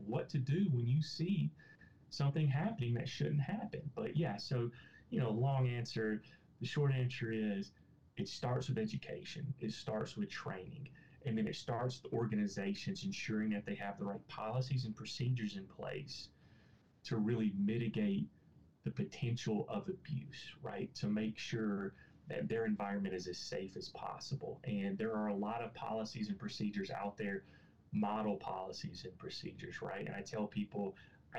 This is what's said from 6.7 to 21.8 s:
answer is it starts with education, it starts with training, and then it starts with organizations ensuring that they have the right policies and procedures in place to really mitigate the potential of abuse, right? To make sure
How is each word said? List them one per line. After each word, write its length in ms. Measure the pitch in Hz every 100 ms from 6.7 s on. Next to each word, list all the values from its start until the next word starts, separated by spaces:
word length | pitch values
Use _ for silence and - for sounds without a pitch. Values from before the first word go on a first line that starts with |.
| 151 139
answer 380 | 131 127 - 113
is 400 | 110 107 98 98 - - - - -
it 140 | -
starts 400 | - 127 127 -
with 80 | 113
education, 720 | 107 - - - - - - -
it 120 | -
starts 440 | - - 107 - 107
with 140 | 101
training, 580 | - - 95 92 - - - - - -
and 100 | 156
then 120 | 214
it 80 | -
starts 480 | - 117 127 -
with 100 | -
organizations 920 | 117 113 107 101 98 98 101 98 95 95
ensuring 440 | - - 107 107
that 120 | 104 -
they 80 |
have 240 | 104 101 -
the 80 | 98
right 220 | 101 -
policies 580 | - 110 127 127 127 113
and 100 | -
procedures 600 | 107 - 123 120 104 98
in 80 | 95
place 640 | - 92 95 - - - - - - - - - _ -
to 120 | 110
really 360 | 107 117 107 98
mitigate 720 | 101 120 110 110 104 196 - - - - - -
the 60 | 135
potential 800 | - - - 120 120 113 104 -
of 180 | 104 -
abuse, 680 | - - - - - - -
right? 300 | - - - -
To 100 | 104
make 320 | 107 110 107
sure 560 | - 113 107 98